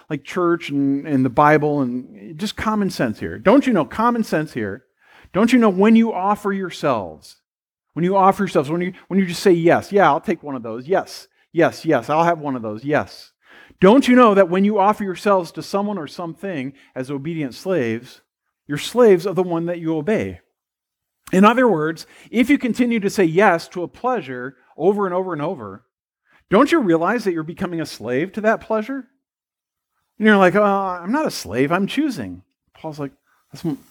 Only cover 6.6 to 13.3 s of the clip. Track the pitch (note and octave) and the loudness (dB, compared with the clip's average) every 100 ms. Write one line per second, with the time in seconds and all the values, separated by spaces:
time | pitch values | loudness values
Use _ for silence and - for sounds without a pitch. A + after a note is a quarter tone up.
6.6 | F3+ - D3+ A#2 F2 D#2 - _ _ _ | -6 -4 -2 -2 -4 -14 -20 _ _ _
7.6 | _ _ _ D3+ F3 G3 F#3+ F#3+ F#3 E3 | _ _ _ -4 0 4 4 4 0 0
8.6 | C#3 E3+ F3+ F#3 _ F#3+ F3+ E3+ G3+ E3+ | 0 -4 -6 -8 _ -2 0 0 2 4
9.6 | E3 B2 - G3 E3 D#3 - F3 D3 C3 | 4 2 2 2 4 2 -2 -6 -8 -10
10.6 | A2+ A2+ C3 F#3 - - - _ _ D#3+ | -10 -12 -2 -2 -2 -14 -20 _ _ 0
11.6 | D3 - D#3+ C3 A2+ D3+ E3+ E3 C#3+ B2+ | 0 0 0 0 0 0 2 0 -6 -8
12.6 | A2 G#2+ C#3 C#3+ F#2+ - - | -8 -8 -4 -2 -4 -12 -20